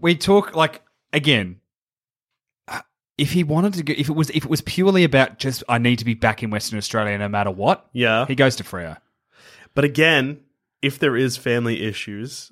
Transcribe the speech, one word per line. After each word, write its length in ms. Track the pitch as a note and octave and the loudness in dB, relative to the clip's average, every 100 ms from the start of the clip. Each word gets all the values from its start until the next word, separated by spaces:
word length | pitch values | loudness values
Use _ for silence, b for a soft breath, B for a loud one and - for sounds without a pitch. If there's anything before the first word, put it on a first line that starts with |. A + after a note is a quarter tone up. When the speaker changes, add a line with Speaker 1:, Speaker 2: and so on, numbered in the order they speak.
Speaker 1:
we 140 | E3+ F3 | 0 2
talk, 380 | F#3 G3+ G3+ D#3+ | 4 2 2 0
like, 260 | D#3 - _ _ _ | 0 -2 _ _ _
again, 480 | D3+ D3 B2 F#2 F#2 _ _ _ _ _ _ _ _ _ _ - | -2 2 2 0 -10 _ _ _ _ _ _ _ _ _ _ -14
uh, 120 | - - _ _ - | -14 -14 _ _ -4
if 140 | C#3+ | 0
he 120 | E3+ | 0
wanted 300 | D#3 D#3 G3+ | 2 2 0
to 80 | F#3 | 0
go, 120 | D3 D3 | -4 -2
if 120 | C#3 | -2
it 40 | |
was, 160 | D#3 D3+ | 0 0
if 140 | D3+ | -2
it 60 | C3 | -2
was 100 | D#3 | -4
purely 440 | - - F#3+ F#3+ | -4 0 2 4
about 340 | E3 C3+ C3 - | 4 4 2 0
just, 240 | C3+ B2 - | -6 -6 -2
"I 100 | A#2+ | 0
need 200 | A#2+ A#2+ | 2 2
to 40 | |
be 100 | A2+ | 0
back 280 | A2+ A2+ G#2+ | 0 0 0
in 80 | A2+ | -4
Western 280 | G#2 - G#2+ | -6 -6 -8
Australia 380 | - A2+ G#2 G2+ | -4 -2 -2 -2
no 100 | G2+ | -2
matter 220 | G#2 G2+ | -2 -2
what," 380 | F#2 A2 F#3+ _ | 0 0 0 _
Speaker 2:
Yeah. 340 | B2 A#2+ A2 C3+ | -2 2 2 0
Speaker 1:
he 80 | |
goes 220 | C3 C3 - | 2 2 0
to 80 | |
Freo. 320 | - F#2 E2 D#2 _ _ _ b b b b | -6 -10 -12 -14 _ _ _ b b b b
Speaker 2:
But 100 | - | 0
again, 560 | C#3+ C#3 D#3+ D3+ C3+ D3 _ _ _ _ | 0 4 4 4 0 -4 _ _ _ _
if 160 | C#3 C#3 | -6 0
there 180 | D3 B2 | 0 2
is 200 | C3 A#2+ | 0 -2
family 460 | B2+ A#2+ A#2 G2+ | -2 -2 0 -2
issues, 680 | G#2+ G2+ - G2+ A#2+ - - | -4 -8 -10 -12 -12 -14 -20